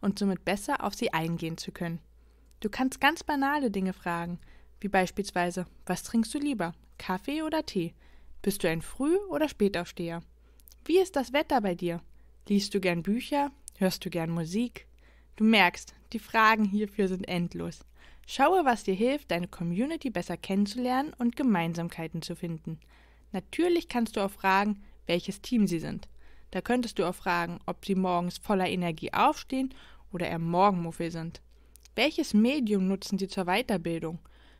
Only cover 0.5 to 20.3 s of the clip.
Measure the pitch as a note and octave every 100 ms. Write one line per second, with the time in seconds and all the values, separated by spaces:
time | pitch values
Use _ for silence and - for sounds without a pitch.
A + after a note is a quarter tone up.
0.5 | G3 - - - - A#3 D#3+ E3 E3+ E3
1.5 | E3 - - E3+ E3 - - - _ _
2.5 | - G#3 - C4 - C#4 D#4+ - D4 C#4
3.5 | D4+ C4 G3 F#3+ F#3 - E3+ F3 F3 -
4.5 | - - - G3+ F#3+ F#3 - G3 F3+ F3
5.5 | F3 F3 - - F3+ - A#3 A3 D4 D4
6.5 | B3 E3+ E3 - - - F#3 - D4 D#4
7.5 | D#4 D#4 F#3+ E3 - - - - - -
8.5 | G3 F3 D#3+ - - C#4 F4+ G4+ D4 D4+
9.5 | - G3+ F#3+ F3 - E3+ E3+ - - -
10.5 | - - - - F4 F#4 - B3 C4+ D#4+
11.5 | C4+ G#3 F3 F3 E3+ - - - - -
12.5 | G3+ G3+ G3+ F#3 F3 E3+ A3+ - C#4+ C#4+
13.5 | - - - F#3 - F3+ E3+ E3 E3+ D#3+
14.5 | F#3+ A#3+ - - - - - - - A3
15.5 | A3 F3+ - - - - A3 - A3+ A3
16.5 | A3 G#3 G#3 G#3 - F#3+ F#3 - F3 F3
17.5 | F3 E3+ - - - - - - - C#4
18.5 | F#4 C#4+ A#3+ - F#3 A#3 D4 - E3+ F3
19.5 | - E3+ F3 C4+ D#4+ C4+ F#3+ F3